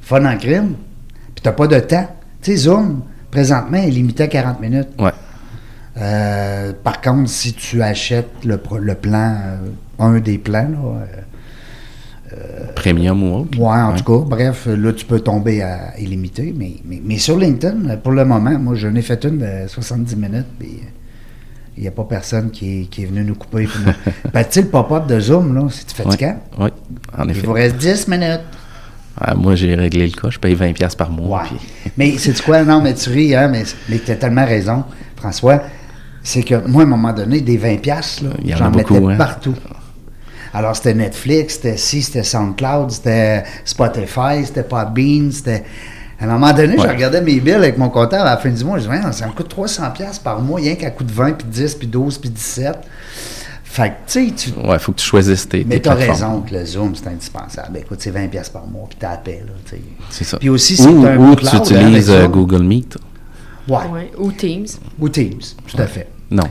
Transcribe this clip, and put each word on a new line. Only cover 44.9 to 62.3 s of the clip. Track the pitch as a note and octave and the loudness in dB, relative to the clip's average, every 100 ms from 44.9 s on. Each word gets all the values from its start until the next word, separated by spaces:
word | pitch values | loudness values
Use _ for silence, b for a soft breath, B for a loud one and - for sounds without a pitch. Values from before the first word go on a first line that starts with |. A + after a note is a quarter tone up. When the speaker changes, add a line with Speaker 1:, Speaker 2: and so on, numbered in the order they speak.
| A2+ C3+ D3 C#3+ | 0 2 4 2
Speaker 1:
c'était... | - - A2 - B B B B B | -2 -4 -4 -4 B B B B B
À | |
un | A2 | -2
moment | A#2 C#3+ | 2 4
donné, | C#3+ D#3 A3 | 6 4 4
Speaker 2:
Ouais. | |
Speaker 1:
je | - | 2
regardais | B2 C3 D#3+ | 2 0 2
mes | E3+ C3+ | 2 2
bills | B2+ | 4
avec | G3+ E3 A#2 | 4 4 4
mon | B2+ | 0
comptable | A#2+ A#2+ G3 F#3 | 2 2 2 2
à | |
la | - | 2
fin | C#3+ | 0
du | A#2 | -2
mois, | C3+ F#3+ | -2 -2
je | G#2+ | -2
disais, « | C#3+ G3 | -2 -2
Ouais, | |
ça | G#2 A2 | -4 -8
me | |
coûte | - E3 | -8 -10
trois | - G3+ | -6 -6
cents | - C#3+ | -4 -6
piastres | - G3 G3 | -6 -10 -8
par | - G#2+ | -6 -4
mois, | B2+ F3 | -2 -2
rien | D3 | -2
qu'à | C#3+ D3+ | -2 -6
coût | - | -6
de | B2 | -6
vingt, | A2 C3+ | 0 0
puis | D#3 A#2 | 0 -6
dix, | A2 D3 | -4 -4
puis | D3 A#2 | -4 -4
douze, | A#2+ C#3 C3 | -2 -2 -4
puis | B2 | -8
dix-sept. » | A2 - - C3+ - - B B B B B B B | -8 -8 -6 -6 -6 -12 B B B B B B B
Fait | - - A2 | -12 -2 -2
que, | - - | -2 -4
tu | B3+ B3+ | 0 0
sais, | - B2+ | -2 -8
tu | - G#2+ | -4 0
Speaker 2:
Ouais, | F2 | 0
faut | - | 0
que | G2 | -4
tu | - | 2
choisisses | G#2 G2 F#2+ - | 4 4 2 0
tes, | F#2 | -2
Speaker 1:
Mais | F#2+ A#2+ | 0 0
Speaker 2:
tes | |
Speaker 1:
t'as | D3+ | 2
Speaker 2:
plateformes. | B2+ B2+ D#2+ G#2+ | 2 2 2 0
Speaker 1:
raison | A2 | -4
que | - | -4
le | F#2+ E2+ | -8 -6
Zoom, | F2+ G#2 E2+ | -4 -4 -4
c'est | - | -8
indispensable. | E2+ - - - - - | -10 -12 -12 -12 -12 -12
Ben, | E2+ | -12
écoute, | - G2 | -10 -10
c'est | - | -6
vingt | F#2+ F#2+ | -4 -4
piastres | F#2 - | -6 -10
par | F#2+ F#2 | -12 -12
mois, | F#2+ G2+ | -14 -14
puis | - | -10
t'as | F2+ | -8
la | F2 | -8
paix, | - E2+ G#2 | -10 -12 -12
là, | G2 | -14
tu | - E2+ | -14 -14
sais. | E2 - - | -14 -16 -14
Speaker 2:
C'est | - | -8
ça. | - - | -6 -2
Speaker 1:
Puis | C3+ | 2
aussi, | C3 - | 4 4
Speaker 2:
Ou, | F#3+ | 8
Speaker 1:
c'est | C3+ E3+ C3 | 10 10 8
un | C3 | 10
Speaker 2:
ou | C3 C#3 | 10 8
Speaker 1:
cloud, | C3 A2 | 6 4
Speaker 2:
tu | - | 6
utilises, | G2 G#2+ A2 G2+ | 8 8 8 8
Speaker 1:
hein, | |
le | F#2+ | 8
Speaker 2:
euh, | |
Speaker 1:
Zoom. | F2+ | 8